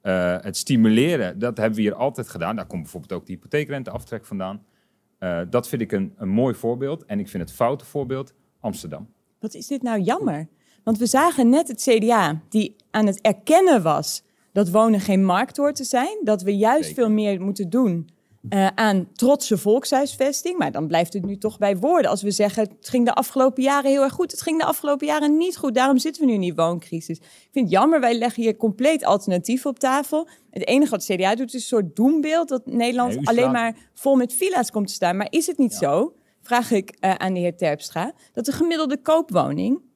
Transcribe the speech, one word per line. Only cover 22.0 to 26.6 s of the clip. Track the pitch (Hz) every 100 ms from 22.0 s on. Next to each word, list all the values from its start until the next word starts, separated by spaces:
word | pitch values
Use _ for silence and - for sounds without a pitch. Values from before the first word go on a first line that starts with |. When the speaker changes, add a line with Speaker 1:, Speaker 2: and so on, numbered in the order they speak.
| 240
Speaker 2:
Als | 214
we | 202
zeggen, | 196 208 226
"Het | 214 - -
ging | 254 240
de |
afgelopen | - - 269 262 262
jaren | 262 285 277
heel | 277
erg | 269
goed." | - 349
Het | -
ging | 330 320
de | -
afgelopen | - 294 285 294
jaren | 302 294 311
niet | 359 349
goed. | 285 233
Daarom | 269 254
zitten | 311 311
we | 277
nu |
in | 214
die | 180
wooncrisis. | 160